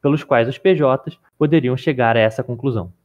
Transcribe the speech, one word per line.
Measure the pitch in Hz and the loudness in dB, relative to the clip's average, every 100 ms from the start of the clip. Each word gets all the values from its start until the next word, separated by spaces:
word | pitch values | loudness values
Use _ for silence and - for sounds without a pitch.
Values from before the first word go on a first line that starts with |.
pelos | 143 147 | 0 -2
quais | - 123 117 | 0 0 0
os | 131 | -2
P | 190 175 | 0 2
Js | 139 131 - - _ _ | 2 0 -4 -18 _ _
poderiam | 151 160 123 127 | 0 2 0 -2
chegar | - 131 117 117 | -4 0 2 2
a | |
essa | 110 110 | 2 0
conclusão. | 127 120 139 110 90 - | -8 -6 -4 -4 -8 -14